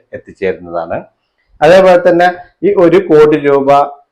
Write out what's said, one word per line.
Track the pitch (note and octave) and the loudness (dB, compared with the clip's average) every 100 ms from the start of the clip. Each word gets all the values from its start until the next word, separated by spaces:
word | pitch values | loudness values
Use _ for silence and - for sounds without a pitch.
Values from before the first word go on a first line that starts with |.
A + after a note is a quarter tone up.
| _ | _
എത്തിച്ചേരുന്നതാണ്. | G2+ - - F#2+ F2 F2 E2+ E2 A#2 - _ _ _ _ _ | -20 -20 -10 -8 -8 -10 -12 -10 -12 -14 _ _ _ _ _
അതേപോലെ | D3+ F#3 F#3+ F3 | 2 4 4 2
തന്നെ | F3+ E3+ F3+ F3 - _ | 2 0 0 -4 -12 _
ഈ | F3+ | -4
ഒരു | F#3+ E3+ F3+ | 0 0 0
കോടി | - D3+ D3+ D3+ | 2 2 2 0
രൂപ | C#3+ C#3 C3+ C#3+ D3 - _ | 0 -2 0 0 -2 -8 _